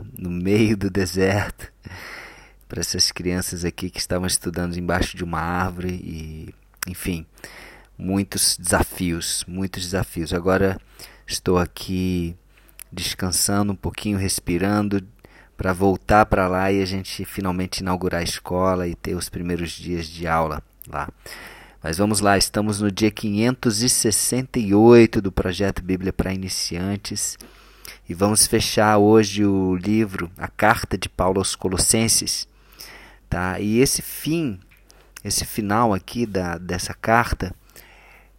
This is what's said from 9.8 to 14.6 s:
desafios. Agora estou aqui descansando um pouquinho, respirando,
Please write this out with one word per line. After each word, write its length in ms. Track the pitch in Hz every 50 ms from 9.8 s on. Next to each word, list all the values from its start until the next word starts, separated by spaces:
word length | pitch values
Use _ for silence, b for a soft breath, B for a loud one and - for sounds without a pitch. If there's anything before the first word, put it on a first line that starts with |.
| 90
desafios. 500 | 87 98 95 110 - - 87 80 76 92
Agora 460 | 87 85 95 95 95 98 95 95 - - B B B B B B B B
estou 300 | B - - - - 92
aqui 760 | 90 87 - - - - - 92 92 92 92 90 90 85 85 87 - _ B B B B B B B B -
descansando 840 | - 90 92 - - - 95 90 87 - - - 101 101 104 101 98
um 20 |
pouquinho, 420 | - - 90 - - - 107 101
respirando, 880 | 95 98 92 - - - - 87 85